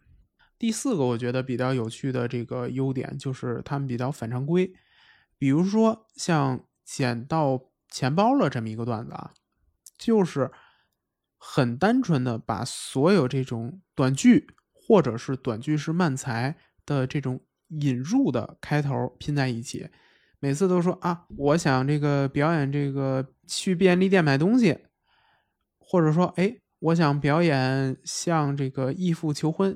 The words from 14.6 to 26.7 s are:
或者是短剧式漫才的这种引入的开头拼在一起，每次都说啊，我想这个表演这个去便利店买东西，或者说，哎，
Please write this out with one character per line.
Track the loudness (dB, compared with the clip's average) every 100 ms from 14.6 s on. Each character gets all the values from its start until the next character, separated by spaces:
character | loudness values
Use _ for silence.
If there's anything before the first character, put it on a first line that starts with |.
| _
或 | _ _ 4
者 | 4 -2
是 | -6 -6
短 | -4 -6
剧 | -2 -4
式 | -2
漫 | 0 0 0
才 | -4 -4 -4 -6 _ _ -4
的 | -2 -2
这 | -4
种 | -4 -6 -10 _ _
引 | -4 -2 -2
入 | 0 0 2
的 | 0 -4 -12
开 | -2 -2
头 | 0 -2 -4 -6
拼 | -4 -2
在 | -2
一 | -2
起， | -8 -12 -12 -18 _ _ _ _
每 | -4
次 | 0 2
都 | 2
说 | 0 -2
啊， | -4 -6 _ -4
我 | 2 2
想 | 4 2 2
这 | 0
个 | 0 0 0
表 | 0 0
演 | 2 0
这 | -2 -2
个 | -2 -2 -2 -4 _ _
去 | -6 -2
便 | 2 4 4
利 | 4
店 | 4
买 | 4 4
东 | 4 4
西， | 4 0 _ _ _ _ _ _ _ _ _ _
或 | _ 2
者 | 4
说， | 4 2 0
哎， | -2 -2 _